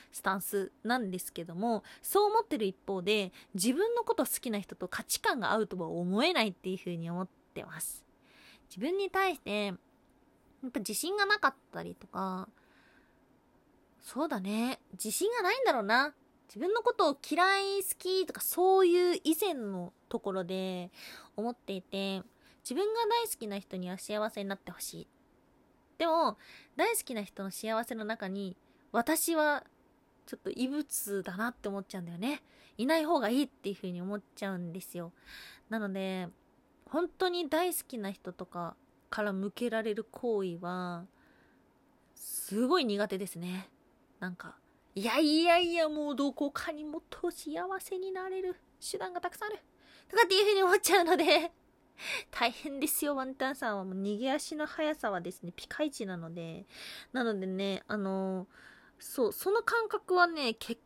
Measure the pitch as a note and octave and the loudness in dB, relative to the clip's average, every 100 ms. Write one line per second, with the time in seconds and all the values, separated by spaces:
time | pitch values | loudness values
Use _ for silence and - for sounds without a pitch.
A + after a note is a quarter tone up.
0 | - - G3 F#3+ - G3+ F#3+ _ G#3+ B3+ | -18 -4 0 0 0 -2 -2 _ -2 0
1 | G3 F3+ - - E3 F3 A#3 A3 - - | 0 -6 -8 -8 -8 -2 0 0 -4 -12
2 | - G4 G#4 A4 A4 C4+ G3 - - F#3+ | 2 4 6 4 2 0 0 -2 -6 -2
3 | F3+ G#3+ F#3 - - F#3+ A3 C#4 A4 A#4+ | 2 2 0 -8 -10 0 2 4 2 2
4 | A4+ A4+ B3+ - B3 G#3 - - F3+ - | 0 0 0 0 -2 -4 -4 -10 -8 -8
5 | - - G#4+ C#4+ F#3 A3 G#3+ F#3 E3 E3+ | -4 -2 0 0 2 0 0 -4 -4 -2
6 | F3 G3+ D#4+ D#4+ A3 - F#3 F#3+ F#3 E3+ | 0 2 2 2 0 -2 -8 -8 -6 -8
7 | E3 F3 F#3 _ _ - - D#3 - - | -6 -6 -8 _ _ -12 -12 -8 -10 -10
8 | _ _ _ - - - _ F3+ C4+ G4 | _ _ _ -20 -20 -20 _ -6 -2 0
9 | F#4+ F#4+ F#4+ D4+ - G#3 G3+ F3+ _ _ | 0 2 2 0 -4 -2 -2 -6 _ _
10 | _ _ _ _ _ - C4 B3 G3 G#3 | _ _ _ _ _ -14 -6 -6 -4 -4
11 | E4 G#4 G4+ G#4 C4+ - _ E3+ E3+ - | -2 2 4 4 2 0 _ -10 -10 -12
12 | - F3+ F#3+ F#3 F#3+ _ _ _ _ _ | -10 -6 -4 -6 -8 _ _ _ _ _
13 | _ _ _ _ _ _ _ _ _ _ | _ _ _ _ _ _ _ _ _ _
14 | - B3 D#4+ A3+ F#3+ A3 A#3 - _ F#3 | -10 -4 -2 -2 -2 0 0 -4 _ -8
15 | G#3+ - G4 A#4+ F4+ B4 A4+ C4 G3+ B3 | -4 0 0 2 2 4 4 4 4 4
16 | D4 - _ _ _ G3+ E4+ A#4 A#4 B4 | 4 -2 _ _ _ -4 0 2 2 4
17 | D#4+ C#4 - D4+ F#4+ G4 G4 G4 - - | 2 2 -2 4 4 4 2 -2 -2 -4
18 | F4+ F#4+ F4+ - - - F#4 F#4+ F4+ F4 | 0 0 0 -2 -4 4 6 8 8 6
19 | F4+ E4+ D4 D#4+ G4+ C#4 G#3 F#3 F3 _ | 4 2 2 2 0 -2 -4 -6 -8 _
20 | - A#3 G3+ F#3+ F3 F#3 F#3 F3+ F3 - | -8 -6 -2 -4 -2 -4 -4 -6 -8 -14
21 | - - - - A#3 B3 - F#3+ - G3 | -18 -18 -14 -6 -6 -6 -8 -8 -6 -4
22 | G3 F#3+ - _ - _ - B3+ G#4 A4+ | -2 -4 -8 _ -20 _ -6 -2 0 2
23 | A4 A#4 A4 - G#3+ G3+ - F#3 F3+ F#3 | 2 2 0 -4 -6 -6 -6 -8 -6 -8
24 | - G#3 G#3+ G#3 G3 G3 - - - E3 | -6 -2 -2 -4 -6 -8 -10 -12 -10 -12
25 | - _ _ _ _ _ _ _ _ - | -16 _ _ _ _ _ _ _ _ -2
26 | E4 E4 C4+ - - - - - G4+ A4 | 2 4 2 0 -16 -20 -12 0 2 2
27 | - A3 G3 - G3 - A3 A3 A3+ A3+ | -2 -6 -6 -8 -8 -6 -2 -2 -2 -6
28 | G#3+ A3+ F#3+ G3 F#3+ - _ _ - A#3 | -6 -6 -4 -4 -6 -10 _ _ -2 0
29 | A#3 D#4+ - D#4+ D4+ C#4+ - _ _ _ | 2 2 2 4 4 2 -4 _ _ _
30 | _ _ - - - - B3+ D4 D4 - | _ _ -16 -10 -8 -2 -2 -2 -4 -4
31 | G3+ G3 F#3 F3+ A#3 - G#3 G3 F#3+ F#3+ | -2 -4 -4 -4 -4 -4 -6 -6 -8 -10
32 | E3+ E3+ A#3 D4 _ - - - B3+ D#4+ | -8 -4 -4 -4 _ -20 -20 -4 2 2
33 | D#4 D#4+ A3 B3+ C#4+ _ G3 G3 F#3 F3 | 4 2 4 2 0 _ -8 -6 -6 -6
34 | F#3 G#3 - - G3 F#3 F3 F3+ - F3 | -6 -6 -10 -8 -6 -4 -6 -10 -10 -10
35 | E3+ _ - - - - - A3 G3+ F#3+ | -10 _ -20 -18 -18 -20 -6 -4 -2 -2
36 | F#3+ F#3 F3 - _ _ _ _ - D4+ | -2 -4 -6 -10 _ _ _ _ -4 -2
37 | F4 - F#4 F4 D4+ D#4 F4+ - - A#3 | -2 0 0 2 0 2 2 -2 -6 -6
38 | G3 G3 F#3 - F3+ F3 E3+ - _ _ | -6 -6 -12 -12 -10 -8 -8 -10 _ _
39 | - - G#3 F#3+ G3 - A#3+ A3+ A3 G#3 | -10 -4 -2 -2 -4 -2 -2 -2 -2 -4
40 | - - A#3+ G#3 F#3+ E3+ F3 F3+ F3+ E3+ | -6 -6 -2 0 -2 -4 -6 -4 -6 -8
41 | F#3+ _ _ _ _ _ _ _ _ _ | -12 _ _ _ _ _ _ _ _ _
42 | _ - - - - G3+ B3+ F4+ A#3+ G3+ | _ -16 -10 -8 -4 0 4 4 4 2
43 | G#3 F#3+ F#3+ E3 F3 F#3 F#3 _ _ _ | 0 -2 -6 -8 -8 -8 -10 _ _ _
44 | _ - F3+ F3 E3+ - _ _ _ G3 | _ -10 -10 -10 -14 -18 _ _ _ -4
45 | A3+ B3+ D4+ D#4 E4+ E4+ F4 E4+ D#4 D4+ | 0 4 4 6 6 6 4 2 0 0
46 | D4 C4+ C#4+ - D4 - - G3+ G#3 D#4+ | -2 0 0 0 -4 -4 -6 -8 -8 -10
47 | - - F4 - D4+ D#4+ F#4 F#4+ - F#4 | -10 -6 -6 -4 -6 -4 -4 -6 -6 -6
48 | F#4+ F#4 F#4 F#4+ F#4 - _ _ - - | -4 -6 -4 -4 -4 -6 _ _ -10 -6
49 | F#4 F4 F4 - G#4+ G#4+ _ _ - - | -6 -6 -6 -6 -8 -8 _ _ -20 -20
50 | - G4+ F#4 F#4+ G#4 G4 F#4 G4 - F#4 | 0 6 8 8 6 6 6 6 6 6
51 | E4+ F4 D#4+ D#4 E4+ _ _ _ _ - | 8 6 8 6 4 _ _ _ _ -14
52 | - - - - A#3+ - D4+ C#4 D4+ - | -8 -6 -6 0 0 0 -8 -4 -2 0
53 | D4 C#4 C4 C4+ C4+ C#4+ A#3 G3+ F#3+ F#3+ | 0 0 -4 -2 -4 -2 -4 -4 -4 -4
54 | G3 G#3 C4 D4+ - D4+ D4+ - D4+ D4+ | -2 -2 0 -2 -2 -6 -6 -2 -2 0
55 | A3 F#3 F3 - F3 - - - D4+ - | -2 -2 -4 -8 -12 -12 -12 -4 -4 -2
56 | G3+ F3+ E3 E3+ E3 E3+ G3 - - - | -6 -6 -8 -10 -10 -10 -14 -18 -16 -16
57 | - B3+ A#3 G3+ F#3+ F#3 G3 F#3+ - G#3+ | -8 -2 0 0 -2 -2 -2 -2 -4 -2
58 | F#3+ F#3+ F#3+ F#3 F#3+ - - - - _ | 0 0 -2 -4 -6 -16 -20 -20 -20 _
59 | - - A#3 - F#4 A4 - A#4 A4 G#4 | -8 0 0 0 2 2 2 0 0 -4
60 | - F4+ F4 D#4+ B3 A3+ - A3+ | 2 4 4 2 -2 -4 -6 -10